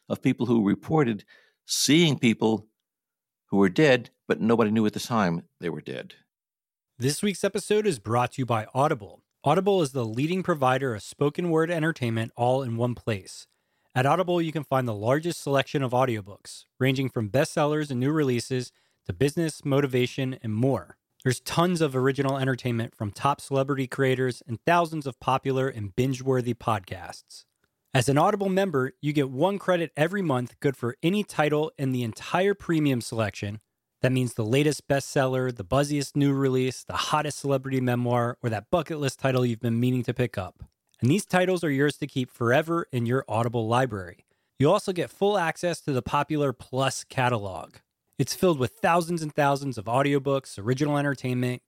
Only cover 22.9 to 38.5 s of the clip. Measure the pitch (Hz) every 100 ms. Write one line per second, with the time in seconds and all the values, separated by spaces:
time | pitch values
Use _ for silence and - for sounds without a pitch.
22.9 | - 104 - 143 147 - 135 135 135 127
23.9 | - 131 131 127 - - 113 - 175 165
24.9 | 160 135 - - 131 135 131 131 113 101
25.9 | 123 135 127 131 127 120 113 - 104 -
26.9 | 90 90 - - - - _ _ _ _
27.9 | 131 131 139 190 208 196 185 196 139 131
28.9 | - 147 147 135 131 185 202 - 175 160
29.9 | 147 165 202 170 123 123 - 143 - 117
30.9 | - 165 208 196 - 151 147 156 - 135
31.9 | 127 113 - - 175 202 196 - 160 143
32.9 | 123 - 113 104 - 101 107 _ _ _
33.9 | - 131 127 123 - 107 135 147 - -
34.9 | 139 - 147 131 131 127 120 95 135 143
35.9 | 147 135 147 139 135 135 127 127 - -
36.9 | - - 151 151 - 139 135 135 131 127
37.9 | 123 120 120 120 - 120